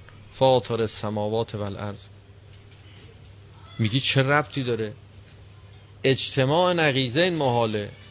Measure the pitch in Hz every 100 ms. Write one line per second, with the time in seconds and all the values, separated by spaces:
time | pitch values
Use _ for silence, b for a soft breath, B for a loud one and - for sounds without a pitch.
0 | - - - - 131 127 - 113 110 -
1 | 107 107 107 113 113 104 101 92 104 98
2 | - - - - - - - - - -
3 | - - - - - - - - 110 131
4 | - 139 131 147 147 143 123 113 107 -
5 | - - - - - - - - - -
6 | 135 131 - - 131 160 180 175 156 135
7 | 127 131 185 165 135 120 113 107 101 -
8 | -